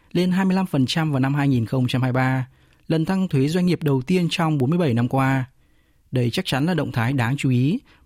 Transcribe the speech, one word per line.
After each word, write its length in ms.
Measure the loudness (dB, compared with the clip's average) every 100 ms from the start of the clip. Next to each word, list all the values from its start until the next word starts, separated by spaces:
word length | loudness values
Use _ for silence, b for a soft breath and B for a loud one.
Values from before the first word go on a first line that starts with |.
| b
lên 200 | -2 0
hai 140 | 2 2
mươi 100 | 0
lăm 100 | 0
phần 200 | 0 0
trăm 260 | 0 -2
vào 80 | 0
năm 160 | 0 0
hai 120 | 2
nghìn 180 | 0 0
không 220 | -2 0
trăm 140 | 0
hai 100 | 0
mươi 40 | 0
ba, 320 | 0 0 -4 b b b -4
lần 180 | -2 0
tăng 220 | -2 0
thuế 200 | 0 0
doanh 180 | 0 0
nghiệp 180 | 0
đầu 180 | 0 -2
tiên 260 | 0 0 0
trong 280 | 0 0 0
bốn 120 | 0
mươi 100 | 0
bảy 140 | 2
năm 140 | 0 0
qua. 380 | 0 0 0 -4 _ _ _ _ _ _
Đây 180 | -2 0
chắc 160 | -2 -2
chắn 200 | -2 0
là 80 |
động 180 | 0 -2
thái 220 | -2 -2
đáng 240 | 0 0 0
chú 120 | 0
ý 300 | 2 2 -2 b b